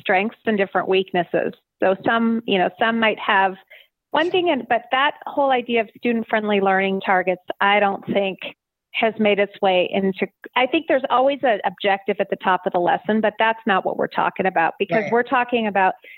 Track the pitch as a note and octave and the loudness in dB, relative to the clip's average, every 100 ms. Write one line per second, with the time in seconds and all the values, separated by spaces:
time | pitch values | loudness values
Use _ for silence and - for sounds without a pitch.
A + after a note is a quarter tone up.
0 | - F#3+ G#3 - - G#3 F#3+ F#3 - F#3+ | 0 0 0 -4 -2 0 0 -2 0 0
1 | F#3+ F3+ E3+ F3 - - _ _ F#3+ F#3+ | 0 -2 -2 -2 -2 -6 _ _ 0 0
2 | - A#3 A3+ A3+ A3+ G3 F#3 - A3+ A3+ | 0 0 0 -2 -2 0 0 0 -2 0
3 | A3 - - G3+ F#3+ F#3+ _ - _ _ | 0 -2 0 2 2 -2 _ -20 _ _
4 | _ - E4 F#4 F4 C#4 A3+ A#3 A3+ C4 | _ -2 0 0 0 -2 0 -4 0 0
5 | C#4+ - - - C#4 B3+ A#3+ A#3 G#3 - | 0 -2 -8 -2 2 0 0 -2 -2 -4
6 | A#3+ A#3 A3 A3+ G#3+ G#3 G3 F#3+ G3 F#3+ | -2 -2 0 -2 0 2 2 2 0 -2
7 | - F#3 F3+ F3+ - - G3+ G#3 G3+ G3 | 0 0 0 -4 -6 -2 2 4 2 -2
8 | - G3+ G3 F#3 - - _ _ _ - | -4 -2 -2 -6 -12 -16 _ _ _ -2
9 | A3+ G#3+ G#3+ G3+ G3+ - G3 F#3 F3 - | -2 0 0 2 0 0 0 2 0 0
10 | G3 F#3+ G3 - - - B3+ E4 D4+ D4 | -2 -2 -6 -8 -6 -2 0 0 0 -2
11 | C4 B3 C4 C#4+ C4+ G#3 - F3+ G#3 F#3+ | 0 2 2 0 0 0 -2 -4 -2 -2
12 | - G3 G3 F#3+ - F3+ - F#3 F3 F3 | -2 -4 -2 -4 0 0 0 -2 0 0
13 | - A3 G#3+ G#3 A3+ A3+ - F#3+ - - | 0 0 0 0 -2 0 0 0 0 -4
14 | - - F3 - F#3 F3+ E3 - G3+ E3+ | -4 -2 -4 -2 -2 0 -2 -2 -2 -2
15 | G#3+ A#3 B3 C4 B3 B3+ A3 G3 F#3+ - | 0 -2 0 0 0 -2 -2 2 0 0
16 | - | -12